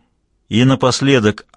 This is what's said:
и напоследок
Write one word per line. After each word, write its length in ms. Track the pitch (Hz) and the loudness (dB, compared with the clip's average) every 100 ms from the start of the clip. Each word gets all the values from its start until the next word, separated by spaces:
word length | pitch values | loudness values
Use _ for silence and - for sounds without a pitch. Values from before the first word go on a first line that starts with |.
| _ _ _ _ - | _ _ _ _ -6
и 140 | 104 131 | 0 2
напоследок 800 | 135 131 - 139 139 107 104 - | 2 -2 -2 0 2 0 -2 -10